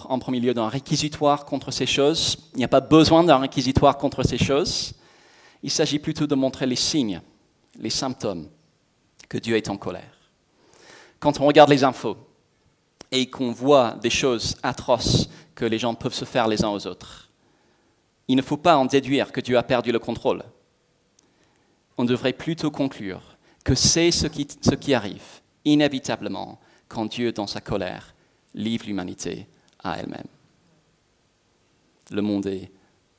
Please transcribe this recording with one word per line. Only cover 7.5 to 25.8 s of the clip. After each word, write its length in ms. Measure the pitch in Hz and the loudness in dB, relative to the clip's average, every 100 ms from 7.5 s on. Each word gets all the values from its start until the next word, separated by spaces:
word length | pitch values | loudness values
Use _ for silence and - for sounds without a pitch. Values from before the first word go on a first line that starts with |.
| _ _ 117 | _ _ -12
les 120 | - | -8
symptômes 580 | - 135 123 113 87 76 _ _ _ _ _ _ - - | -4 -6 -6 -6 -6 -10 _ _ _ _ _ _ -20 -12
que 100 | 120 | -8
Dieu 180 | 113 110 | -2 -2
est 120 | 104 | -2
en 80 | 98 | -6
colère. 540 | - 87 - _ _ _ _ _ _ - - - - - | -8 -10 -14 _ _ _ _ _ _ -20 -20 -20 -20 -6
Quand 200 | 147 143 | -2 2
on 60 | 143 | 4
regarde 240 | 147 143 | 8 8
les 140 | 143 | 8
infos 320 | 131 120 120 92 - _ _ _ _ _ _ - - | 2 0 -6 -8 -14 _ _ _ _ _ _ -20 -6
et 180 | 131 127 | -2 -2
qu'on 220 | - 127 | -4 -6
voit 420 | 113 131 143 117 107 | -2 4 6 4 0
des 100 | 117 | -2
choses 460 | - 135 117 110 - | 0 0 0 -4 -6
atroces 680 | 127 123 - 120 - 123 - - - | -6 -4 0 0 2 0 0 -8 -20
que 100 | - | -6
les 140 | 117 110 | -2 0
gens 160 | 120 | -2
peuvent 200 | - 131 | -4 -6
se 120 | - 127 | -6 -4
faire 220 | 131 110 | 0 0
les 160 | 107 | 0
uns 60 | 110 | -2
aux 160 | 101 92 | -4 -8
autres, 440 | 90 - - - _ _ _ _ _ _ _ _ _ - | -14 -18 -20 -20 _ _ _ _ _ _ _ _ _ -2
il 80 | 131 | 0
ne 60 | |
faut 140 | 131 147 | 0 0
pas 200 | 175 151 | 4 4
en 80 | |
déduire 480 | 127 139 123 135 104 | 4 2 2 0 -2
que 80 | - | -4
Dieu 180 | 120 123 | 0 0
a 40 | |
perdu 280 | 117 127 120 | 2 0 0
le 80 | 117 | -2
contrôle. 440 | 117 113 127 95 - - _ _ _ _ _ _ _ _ _ _ _ _ _ - | -2 -4 -2 -4 -6 -20 _ _ _ _ _ _ _ _ _ _ _ _ _ -4
On 80 | |
devrait 280 | 120 123 131 | -2 0 -2
plutôt 360 | 127 - 165 156 | -4 -6 -4 -4
conclure 680 | 147 135 - 101 92 - _ _ _ | -4 -6 -6 -12 -12 -16 _ _ _
que 100 | - | -2
c'est 360 | 131 - 170 170 | 2 2 4 2
ce 160 | 165 151 | 2 -2
qui, 200 | - 143 - | -4 -10 -4
ce 140 | - | 0
qui 200 | 139 - | 0 2
arrive 460 | 127 101 92 - - _ _ | 0 0 -10 -16 -20 _ _
inévitablement 960 | 151 147 | 2 4